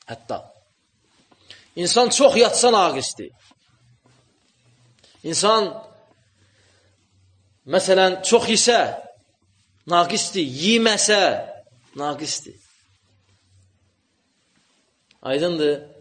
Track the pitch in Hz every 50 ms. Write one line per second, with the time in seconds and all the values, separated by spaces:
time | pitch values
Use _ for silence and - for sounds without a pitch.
0 | _ - 113 - - - 104 - - - - _ _ _ _ _ _ _ _ _
1 | _ _ _ _ _ _ _ _ _ - - - _ _ - 170 180 165 - 233
2 | 247 226 - - 285 - - 226 233 196 - - 233 247 226 202 180 160 135 135
3 | 127 - - - 104 - - _ _ _ _ _ _ _ _ _ _ _ _ _
4 | _ _ _ _ _ _ _ _ _ _ _ _ _ _ _ _ _ _ _ _
5 | _ _ _ _ - 160 160 - 190 208 220 220 202 170 - - - - - _
6 | _ _ _ _ _ _ _ _ _ _ _ _ _ _ _ _ _ _ _ _
7 | _ _ _ _ _ _ _ _ _ _ _ _ _ 131 156 185 180 190 190 190
8 | 190 185 185 185 - - 226 226 - - 226 - - 240 233 202 135 - - -
9 | - - - _ _ _ _ _ _ _ _ _ _ _ _ _ _ 151 175 175
10 | 170 - 214 202 - - - 196 151 131 127 139 165 208 233 226 226 226 208 196
11 | - 208 214 202 185 139 113 - - - - - - _ _ _ _ _ - 139
12 | 143 147 143 - 156 - - - - - 95 _ _ _ _ _ _ _ _ _
13 | _ _ _ _ _ _ _ _ _ _ _ _ _ _ _ _ _ _ _ _
14 | _ _ _ _ _ _ _ _ _ _ _ _ _ _ _ _ _ _ _ _
15 | _ _ _ _ - 127 135 147 165 175 170 156 151 147 147 139 - - - -